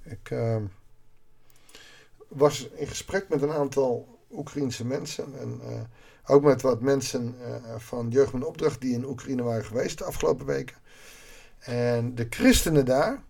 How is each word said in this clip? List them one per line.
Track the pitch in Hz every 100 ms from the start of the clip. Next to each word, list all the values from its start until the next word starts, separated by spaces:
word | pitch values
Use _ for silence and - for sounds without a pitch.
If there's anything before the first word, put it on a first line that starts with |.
| -
Ik, | 110 -
ehm, | 127 113 113 101 - - - - - - - - - - - - - - - -
was | 147 147 - 120
in | - 143
gesprek | - - 196 196
met | 151
een | 143
aantal | 156 139 147 131 117 - - _
Oekraïense | 214 143 143 135 -
mensen | 120 139 151 - 143 131
en, | 120 120
eh, | 120 117 113 - - - -
ook | 143
met | 147 127
wat | 131 113
mensen, | 131 139 127 131 120 120
eh, | 120 117 117 113
van | - 123 117
Jeugd | 123 135
met | 127
Opdracht | - - 156 -
die | 131
in | 120
Oekraïne | 135 127 - 127
waren | 120 113
geweest | - 110 165 -
de |
afgelopen | 180 - 156 131 135
weken. | 143 - - - - - - - - - -
En | - 120 120 120 120
de | 120 117
christenen | - 262 240 175 151
daar | 127 131 185 269